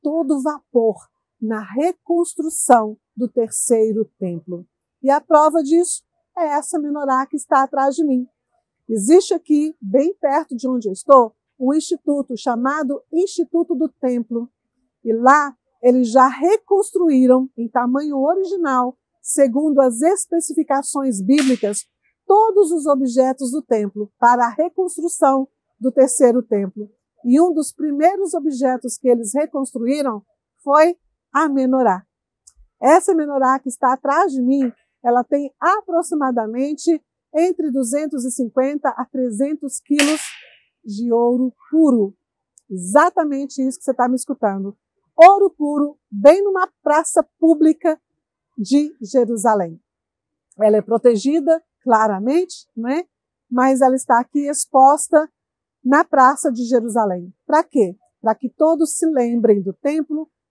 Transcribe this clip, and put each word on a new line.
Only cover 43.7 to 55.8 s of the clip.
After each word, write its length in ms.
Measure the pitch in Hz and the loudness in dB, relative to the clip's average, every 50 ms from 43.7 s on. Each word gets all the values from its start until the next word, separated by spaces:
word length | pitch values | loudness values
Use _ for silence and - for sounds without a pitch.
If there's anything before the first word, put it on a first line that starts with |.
| 254 - | -6 -6
que 60 | - | -6
você 100 | - 254 | -6 -2
tá 140 | - 247 247 | -2 -2 -2
me 60 | 254 | -2
escutando. 640 | 247 - - 269 - - 208 196 196 190 202 202 _ _ _ _ _ _ _ _ | -4 -6 -8 -8 -4 -4 -4 -4 -4 -8 -10 -12 _ _ _ _ _ _ _ _
Ouro 340 | - 330 370 403 403 403 370 | 8 8 8 8 6 2 0
puro, 480 | - _ 294 285 294 294 294 294 294 _ _ _ | 0 _ -6 -4 -2 -2 -2 -4 -4 _ _ _
bem 320 | 208 202 196 277 330 392 403 | -10 4 6 6 6 6 2
numa 280 | 403 381 370 370 370 _ _ _ | 0 0 -2 -4 -4 _ _ _
praça 440 | 302 294 311 320 - - 339 294 - _ _ | 0 0 0 0 0 -2 -2 -2 -2 _ _
pública 600 | 330 320 320 302 311 311 320 - - 339 311 - _ _ _ _ _ _ _ _ _ _ _ | 2 2 4 4 4 2 2 2 -2 -2 -4 -4 _ _ _ _ _ _ _ _ _ _ _
de 380 | - 202 - 262 285 302 302 - _ | -12 -4 0 0 0 0 -2 -6 _
Jerusalém. 800 | 226 190 - 262 240 214 240 214 185 240 220 208 180 170 165 170 _ _ _ _ _ _ _ _ _ _ _ _ _ _ _ - | -16 -2 0 0 0 0 -2 -2 0 0 0 0 -2 -4 -8 -14 _ _ _ _ _ _ _ _ _ _ _ _ _ _ _ 0
Ela 160 | 214 214 214 | 2 2 2
é 60 | 214 208 | 2 0
protegida, 800 | 214 226 226 - 247 233 202 - 269 302 330 277 294 320 330 - _ _ _ _ | 0 -4 2 2 2 2 2 0 0 -2 0 2 0 0 0 -2 _ _ _ _
claramente, 840 | 254 233 214 220 214 202 190 208 247 285 339 370 359 - - - _ _ | 0 2 2 2 0 0 -2 -4 -2 -2 -2 -2 -4 -8 -18 -20 _ _
né? 280 | 226 226 240 277 330 359 - _ _ _ _ _ _ _ _ | -10 -6 -4 -4 -4 -6 -8 _ _ _ _ _ _ _ _
Mas 300 | 240 247 254 269 269 254 | -2 0 2 2 2 2
ela 160 | 269 254 262 | 2 2 2
está 240 | 262 - - 247 233 | 0 0 0 0 0
aqui 260 | 247 - _ 285 285 | 0 -2 _ -6 -4
exposta 840 | 285 302 - - - - 269 262 269 294 302 - - 330 302 311 311 - _ _ _ _ _ _ _ _ _ | -4 -6 -6 -8 0 4 6 6 6 6 4 0 0 0 0 0 0 -8 _ _ _ _ _ _ _ _ _